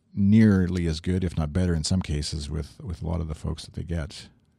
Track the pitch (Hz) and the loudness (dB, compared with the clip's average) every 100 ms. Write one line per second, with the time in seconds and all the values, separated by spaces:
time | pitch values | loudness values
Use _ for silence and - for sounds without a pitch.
0 | _ - 98 110 110 95 87 90 85 78 | _ 0 6 8 8 6 2 0 -2 -2
1 | 92 92 90 - 76 82 90 82 76 92 | -2 -2 -2 -2 -2 0 0 0 0 -2
2 | - 76 73 78 71 78 73 - - 82 | -2 -4 -4 -8 -6 -8 -8 -12 -12 -8
3 | 82 85 80 78 82 82 - - 82 85 | -4 -4 -4 -6 -8 -8 -10 -12 -6 -6
4 | 76 - - _ _ | -6 -12 -20 _ _